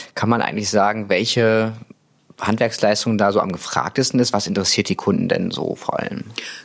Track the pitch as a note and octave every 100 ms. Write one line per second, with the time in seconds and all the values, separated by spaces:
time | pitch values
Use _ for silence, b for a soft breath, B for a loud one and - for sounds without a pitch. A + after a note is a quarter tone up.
0 | B - G#2+ A#2 - G#2+ G2+ G#2 G2+ A2
1 | G2+ F#2 A2+ B2 A2+ A2 A2 A2 - -
2 | _ _ _ - G2+ A2 A#2 - G#2 G#2
3 | A#2+ G#2+ G2+ G2+ F#2+ E2+ - - - -
4 | B2+ B2 A#2+ G#2 - G2+ F#2 - - F#2
5 | - - - - F2+ - - - - -
6 | - - - - B B